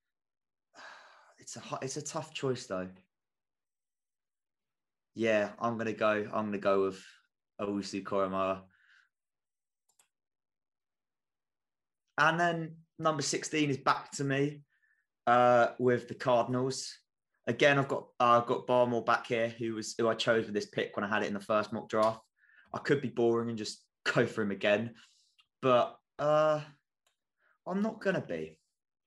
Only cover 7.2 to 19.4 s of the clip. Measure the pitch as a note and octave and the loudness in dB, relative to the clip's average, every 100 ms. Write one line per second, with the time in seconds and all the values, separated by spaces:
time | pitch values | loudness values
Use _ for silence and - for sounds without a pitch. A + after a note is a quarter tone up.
7.2 | _ _ _ - G#2 G2+ F#2+ G2+ F#2+ G2+ | _ _ _ -8 -6 -4 -6 -8 -4 -2
8.2 | F#2+ F#2+ F#2+ F#2+ F#2 _ _ _ _ _ | -2 0 -2 -4 -8 _ _ _ _ _
9.2 | _ _ _ _ _ _ _ _ _ _ | _ _ _ _ _ _ _ _ _ _
10.2 | _ _ _ _ _ _ _ _ _ _ | _ _ _ _ _ _ _ _ _ _
11.2 | _ _ _ _ _ _ _ _ _ - | _ _ _ _ _ _ _ _ _ 0
12.2 | D3+ E3 F3 E3 D#3+ - _ - D#3+ D3+ | 2 4 0 -2 -6 -12 _ -4 -2 0
13.2 | C#3 - - D#3 D3+ C3 - C#3 - - | -2 -4 -4 0 0 0 0 -2 -4 -6
14.2 | C#3 C3+ C#3+ D3+ - _ _ _ _ _ | -2 0 0 -4 -16 _ _ _ _ _
15.2 | - B2 B2 B2 A#2 - B2 A#2+ - - | 2 6 8 6 4 2 2 2 -2 -4
16.2 | C3+ B2 A#2 B2+ C3 B2+ - - _ _ | 2 4 2 0 -2 -4 -10 -14 _ _
17.2 | _ _ - A#2 D3 C#3 C3 C3 - - | _ _ -6 4 4 6 2 -2 -6 2
18.2 | A#2+ A#2+ A#2+ A#2 - B2 A#2+ A#2+ A2+ A2+ | 6 6 4 -2 2 2 4 2 2 0
19.2 | - A#2+ | 0 -2